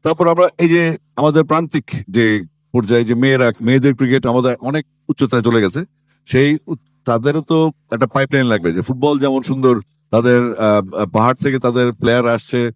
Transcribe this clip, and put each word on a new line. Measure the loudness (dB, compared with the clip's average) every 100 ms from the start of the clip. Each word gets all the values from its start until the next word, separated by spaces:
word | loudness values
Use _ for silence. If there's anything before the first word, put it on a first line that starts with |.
তারপর | -4 0 2
আমরা | 2 0 2
এই | 2
যে | 2 0 -4 _ -2
আমাদের | 2 2
প্রান্তিক | 2 -2 -2 -6 -6 -12 -4
যে | 0 0 0 -6 _ _
পর্যায়ে | -4 0 0 2
যে | 0
মেয়েরা, | 2 2 0 0
মেয়েদের | 0 2 2 0
ক্রিকেট | 0 0 0
আমাদের | 0 0 -2
অনেক | -6 -6 -8 _ -8
উচ্চতায় | -4 -2 0
চলে | 2 2
গেছে, | 0 -2 -10 _ _ _ _
সেই | 0 2 0 -4
উত-, | -12 _ _ -4
তাদেরও | -2 0 -2
তো | -2 0 0 -4 _
একটা | -4 -2
পাইপলাইন | -2 0 0 0
লাগবে। | 0 0
যে | -4
ফুটবল | -6 -2 -2 0
যেমন | -2 -2
সুন্দর, | -4 0 2 2 -4 _ _
তাদের, | 0 2 2 0 -2
আহ, | 0 0 0 -6 -4
পাহাড় | 0 0
থেকে | 0 -4 -2
তাদের | -2 0 -2
প্লেয়ার | -2 0 0 0
আসছে | -2 -4 -4 -4